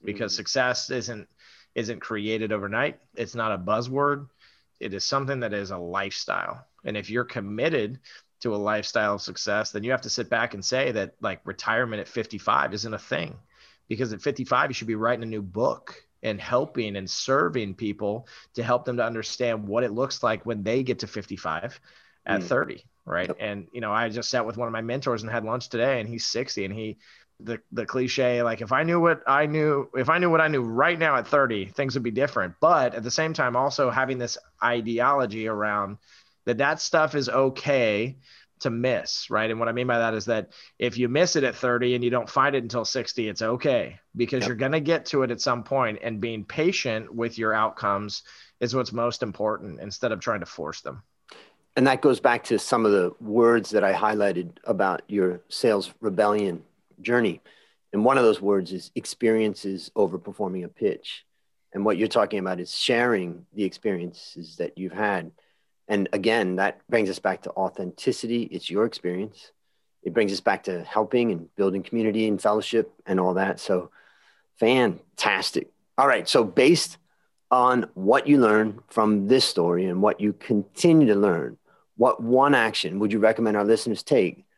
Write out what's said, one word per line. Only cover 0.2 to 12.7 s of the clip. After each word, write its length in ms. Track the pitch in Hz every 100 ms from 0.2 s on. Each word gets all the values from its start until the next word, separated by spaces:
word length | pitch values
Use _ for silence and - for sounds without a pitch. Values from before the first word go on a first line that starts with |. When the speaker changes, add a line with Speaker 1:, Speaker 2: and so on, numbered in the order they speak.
| 107
Speaker 2:
Mm. 40 | 110
Speaker 1:
success 540 | 98 135 127 123 -
isn't, 360 | 127 113 107 - _ - - _
isn't 260 | - 110 113
created 500 | - 107 107 110 110
overnight. 460 | 107 98 110 143 - _
It's 200 | - 104 120
not 160 | 110
a 60 | 95
buzzword. 680 | 90 110 120 135 143 143 139 _ _ _ _ _
It 140 | 104
is 100 | 95
something 360 | - 139 135 135
that 120 | 113
is 180 | 104 98
a 80 | 92
lifestyle. 880 | 87 95 98 - - 50 50 123 - _
And 120 | - 104
if 140 | 98
you're 140 | 117
committed 760 | 123 120 101 107 156 147 104 131 - - _ _
to 140 | 120
a 20 | 104
lifestyle 580 | 104 107 104 113 104
of 80 | 101
success, 480 | - 87 107 104 104
then 140 | 104
you 80 | 117
have 80 | 131
to 80 | 117
sit 180 | - 113
back 260 | 117 120
and 100 | 101
say 260 | - 127 139
that, 220 | 107 95 -
like, 200 | 104 92
retirement 560 | - 95 - 113 120 104
at 80 | -
fifty-five 640 | 120 107 101 - 71 69